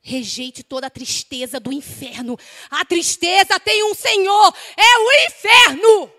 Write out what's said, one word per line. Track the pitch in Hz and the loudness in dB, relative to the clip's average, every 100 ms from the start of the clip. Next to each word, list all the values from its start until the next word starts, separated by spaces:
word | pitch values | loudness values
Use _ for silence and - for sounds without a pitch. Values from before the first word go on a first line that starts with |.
Rejeite | - 262 214 208 254 - | -10 -12 -10 -12 -14 -16
toda | - 262 262 | -14 -12 -12
a | |
tristeza | - 254 - - 262 247 262 | -14 -10 -10 -10 -12 -10 -10
do | 220 | -10
inferno. | 277 - - 262 240 247 240 - - - | -10 -12 -18 -18 -14 -12 -12 -14 -20 -10
A | 285 359 | -8 -4
tristeza | 339 - - 339 381 381 381 | -2 -4 -4 -2 0 0 -2
tem | - 427 | -2 -2
um | 427 | -2
senhor, | 415 - 427 381 403 403 - - | -4 -4 -2 0 4 4 2 -18
é | - 440 480 | 2 4 4
o | 440 587 659 | 4 2 0
inferno. | - 403 480 - 269 440 427 311 | -6 2 4 4 4 4 4 2